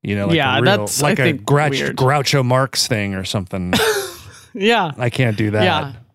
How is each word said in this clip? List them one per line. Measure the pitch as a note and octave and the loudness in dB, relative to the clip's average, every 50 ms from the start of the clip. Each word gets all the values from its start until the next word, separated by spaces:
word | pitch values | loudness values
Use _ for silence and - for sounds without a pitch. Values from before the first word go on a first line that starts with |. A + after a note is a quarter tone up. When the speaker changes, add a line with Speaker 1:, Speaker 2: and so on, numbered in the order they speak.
Speaker 1:
You | - G2 G2+ | -4 -4 -2
know, | G2+ G2+ G2+ | -2 0 2
like | E3 | 2
Speaker 2:
Yeah, | D#3 C#3 C3 B2+ - | 2 2 2 2 2
Speaker 1:
a | |
real, | - - G3+ - | 4 2 2 2
Speaker 2:
that's, | G#2 G2+ - - | 0 -4 -2 0
Speaker 1:
like | C#3+ D3 G3+ A3 | 0 0 2 2
Speaker 2:
I | |
Speaker 1:
a | - | 2
Speaker 2:
think, | F3 D3+ A2+ G2+ | 0 0 -2 0
Speaker 1:
Grouch-, | - C#3+ D3 D3+ D3 C3+ B2 | 0 2 2 2 0 0 -2
Speaker 2:
weird. | C#3+ C#3 B2 | -4 -4 -2
Speaker 1:
Groucho | B2 C3 B2+ C#3 D3 C3+ - - C#3 B2+ | 0 2 2 2 2 0 2 0 2 2
Marx | B2 B2+ B2+ C3+ C3 - - - | 2 2 2 2 0 -2 -4 -2
thing | - B2+ G#2+ G2+ G2 G2 | 0 0 -2 -2 -2 -4
or | F#2+ F#2 | -4 -6
something. | - - G#2+ F#2 - - F#2+ F2+ F2+ - B4 | -4 -4 -4 -4 -4 -6 -6 -2 -2 0 0
Speaker 2:
<laughs> | A4 A4+ G#4 G4+ G4 F#4 F4 - - - - - - _ _ | 2 0 0 -2 -6 -8 -14 -18 -20 -20 -20 -20 -20 _ _
Yeah. | A3 F#3+ A3 A#3 A3 F#3 D#3 C#3 - | -2 2 2 2 2 0 -2 -4 -4
Speaker 1:
I | B2 B2 | -4 -2
can't | - - C3 A#2 G#2 | 0 0 0 0 0
do | G2 A2 G#2 | 0 -2 0
that. | G2+ G#2+ - | 0 2 2
Speaker 2:
Yeah. | F#3 E3 D3+ D3+ C#3 - - - _ | 2 0 -2 -4 -8 -12 -16 -20 _